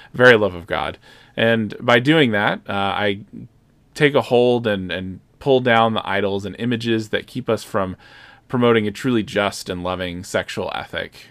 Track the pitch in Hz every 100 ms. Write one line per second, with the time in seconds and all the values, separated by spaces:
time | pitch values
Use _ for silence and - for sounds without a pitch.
0 | - 131 123 113 101 87 87 78 73 -
1 | _ - _ - 113 113 107 - 120 120
2 | 127 160 131 104 113 196 - 101 98 90
3 | 104 101 - 117 120 _ _ _ _ -
4 | 151 139 - 120 123 120 117 101 92 87
5 | 92 92 - _ 143 131 127 117 113 107
6 | - 98 101 98 98 - 120 117 117 110
7 | 107 98 - 131 120 107 - 110 95 92
8 | - - - - _ 127 120 113 104 101
9 | 131 117 101 101 101 - - 90 90 90
10 | 90 87 92 98 - - 92 - - 87
11 | 85 - -